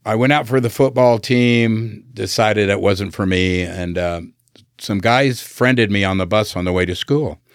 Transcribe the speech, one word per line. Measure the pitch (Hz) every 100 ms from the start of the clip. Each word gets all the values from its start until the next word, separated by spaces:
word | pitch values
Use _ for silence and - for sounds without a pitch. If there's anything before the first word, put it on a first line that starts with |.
| -
I |
went | 110 127
out | 147 123
for | 131
the | 120
football | - 135 120 123 117
team, | - 123 120 120 117 110 113 104 -
decided | 117 101 - 107 107 101
it | 98
wasn't | 95 95 98
for | - 98
me, | 92 92 90
and, | 87 90 87 87
uh, | 87 85 87 - _ _ _ _
some | - -
guys | 113 123 139 123
friended | - - 123 123 110
me | 101
on | 95 95
the | 90
bus | 104 104 92
on |
the | 90
way | 92
to | 90
school, | 87 - 143 135 78 _